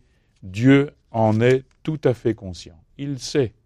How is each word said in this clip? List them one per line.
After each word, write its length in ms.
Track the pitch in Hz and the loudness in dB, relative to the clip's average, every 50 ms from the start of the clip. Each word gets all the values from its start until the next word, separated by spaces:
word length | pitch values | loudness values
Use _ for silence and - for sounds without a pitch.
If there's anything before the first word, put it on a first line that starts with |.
| _ _ _ _ _ _ _ _ - | _ _ _ _ _ _ _ _ -20
Dieu 480 | 95 92 104 120 135 139 139 143 147 - _ _ _ | -14 -6 0 4 4 6 4 4 0 -6 _ _ _
en 300 | - 113 110 110 107 110 | -2 0 0 2 2 2
est 240 | 117 123 127 131 135 _ _ _ - | 4 2 2 2 0 _ _ _ -8
tout 160 | - 156 147 - | -8 -6 -2 0
à 100 | 143 120 | -2 -2
fait 220 | - - 120 110 | 0 -2 -4 -4
conscient. 440 | - 104 92 87 - - - 78 78 _ _ _ - | -4 -8 -14 -14 -16 -18 -20 -20 -20 _ _ _ -12
Il 200 | 139 143 139 127 | -10 -10 -10 -10
sait 340 | - - - 156 131 104 - _ _ | -10 -4 -2 -2 -2 -2 -4 _ _